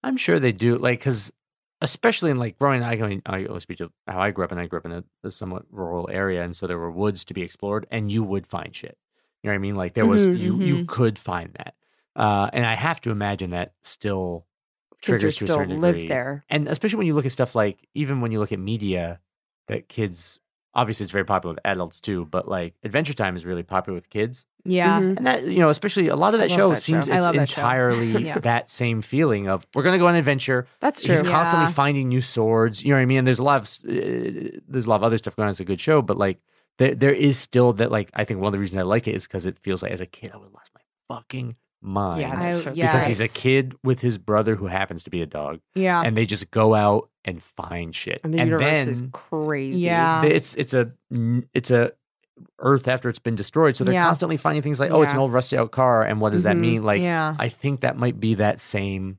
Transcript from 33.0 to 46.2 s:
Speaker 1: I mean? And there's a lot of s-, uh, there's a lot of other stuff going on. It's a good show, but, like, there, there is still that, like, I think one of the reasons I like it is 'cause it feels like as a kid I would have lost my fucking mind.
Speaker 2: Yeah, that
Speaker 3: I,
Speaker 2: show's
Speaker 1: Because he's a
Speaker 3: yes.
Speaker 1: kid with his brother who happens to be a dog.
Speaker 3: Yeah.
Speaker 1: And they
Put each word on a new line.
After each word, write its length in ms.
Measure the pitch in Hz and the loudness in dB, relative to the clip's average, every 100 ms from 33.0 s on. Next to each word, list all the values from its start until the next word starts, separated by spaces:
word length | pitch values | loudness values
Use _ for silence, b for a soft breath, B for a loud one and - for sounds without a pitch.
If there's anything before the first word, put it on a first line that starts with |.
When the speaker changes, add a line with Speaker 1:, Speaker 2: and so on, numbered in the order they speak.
Speaker 1:
I 40 | 127 | 4
mean? 120 | 131 | 4
And 80 | 127 | 4
there's 120 | 123 | 2
a 60 | |
lot 140 | 135 139 | 2 2
of 40 | |
s-, 180 | 101 - | 0 -14
uh, 760 | - 123 - 120 120 - - - _ | -6 -4 -2 -4 -6 -8 -10 -12 _
there's 160 | 135 113 | -4 2
a 40 | |
lot 60 | 107 | 2
of 80 | |
other 120 | 113 113 | 4 2
stuff 200 | - - | -2 -4
going 80 | 107 | -4
on. 40 | |
It's 80 | 95 | -2
a 40 | |
good 160 | 92 92 | -4 -4
show, 220 | - 156 | 2 2
but, 160 | 107 95 | 2 0
like, 220 | 98 92 _ _ _ _ | 0 -2 _ _ _ _
there, 160 | 131 | 2
there 200 | 127 139 | 4 2
is 240 | 139 143 131 | 4 2 2
still 340 | - 123 123 | 0 4 4
that, 160 | 104 117 | 4 0
like, 200 | 107 98 | 0 -2
I 100 | - | -4
think 160 | 107 98 | -4 -2
one 80 | 98 | -2
of 40 | |
the 60 | 98 | -2
reasons 200 | 98 95 | -4 -2
I 40 | |
like 240 | 90 110 117 | 0 0 0
it 60 | |
is 120 | 104 - | -6 -6
'cause 200 | 95 90 | -6 -6
it 120 | - | -8
feels 220 | - 92 | -6 -6
like 100 | 95 | -6
as 80 | 90 | -8
a 40 | 90 | -10
kid 260 | - 113 | -14 -20
I 20 | - | -20
would 100 | 95 | -20
have 60 | |
lost 160 | 101 _ | _ _
my 80 | _ _ _ _ 120 | _ _ _ _ -16
fucking 400 | _ 127 120 117 _ _ | _ -10 -10 -12 _ _
mind. 400 | 98 95 101 85 | -6 -4 -2 -4
Speaker 2:
Yeah, 160 | 139 135 | -6 -4
that 80 | |
Speaker 3:
I, 160 | 175 175 | -4 -4
Speaker 2:
show's 140 | 156 | -6
Speaker 1:
Because 320 | 147 165 135 - | -2 2 2 2
he's 140 | 104 | 0
a 40 | |
Speaker 3:
yes. 80 | 113 | -2
Speaker 1:
kid 420 | - 131 135 131 - | 0 2 4 2 -4
with 160 | 131 127 | -2 0
his 180 | 123 104 | 0 -2
brother 380 | - 107 107 104 | 0 2 2 0
who 100 | 95 | -2
happens 360 | 95 98 85 | -4 -4 -8
to 60 | - | -8
be 120 | 90 | -6
a 40 | 78 | -6
dog. 340 | 76 73 80 _ 190 | -6 -8 -10 _ -2
Speaker 3:
Yeah. 260 | 185 175 | 0 2
Speaker 1:
And 120 | 160 | 0
they 100 | 110 | 0